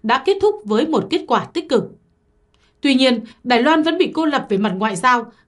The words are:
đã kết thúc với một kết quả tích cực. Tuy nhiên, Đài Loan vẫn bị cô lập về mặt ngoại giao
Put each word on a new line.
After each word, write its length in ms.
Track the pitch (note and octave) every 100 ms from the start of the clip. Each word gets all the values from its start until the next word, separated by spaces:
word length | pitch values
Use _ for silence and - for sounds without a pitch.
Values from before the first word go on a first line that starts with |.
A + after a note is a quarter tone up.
đã 200 | A3 B3 -
kết 100 | G4
thúc 140 | G#4+ G#4
với 220 | G3+ G#3+ D#4+
một 200 | C4+ -
kết 140 | F4 -
quả 180 | A3+
tích 240 | - E4+ -
cực. 160 | A#3 - - _ _ _ _ _ _ _ _
Tuy 140 | C#4+
nhiên, 260 | B3+ C4 A#3+ - -
Đài 180 | B3 A#3+
Loan 200 | C4 D#4+
vẫn 160 | D#4 E4+
bị 120 | F4
cô 120 | - D#4+
lập 200 | C#4 -
về 80 | G3
mặt 160 | G#3 F#3
ngoại 200 | A3 F#3+
giao 360 | B3+ A#3+ A3+ _